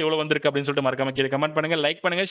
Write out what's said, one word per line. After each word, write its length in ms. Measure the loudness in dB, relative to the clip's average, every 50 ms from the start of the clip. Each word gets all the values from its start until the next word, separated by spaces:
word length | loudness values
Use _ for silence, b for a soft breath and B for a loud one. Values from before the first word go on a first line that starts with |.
| 2
எவ்வளவு 180 | 2 0 0
வந்திருக்கு 280 | 0 0 0 0 2 0
அப்படின்னு 200 | 0 0 0 -2
சொல்லிட்டு 180 | 0 0 0 0
மறக்காம 260 | 0 0 -2 -2 0 0
கீழே 140 | 0 0 0
கமெண்ட் 240 | 0 0 0 0 0
பண்ணுங்க, 220 | -2 0 0 0 0 0
லைக் 160 | -2 0 -2
பண்ணுங்க, 200 | -2 0 0 0 0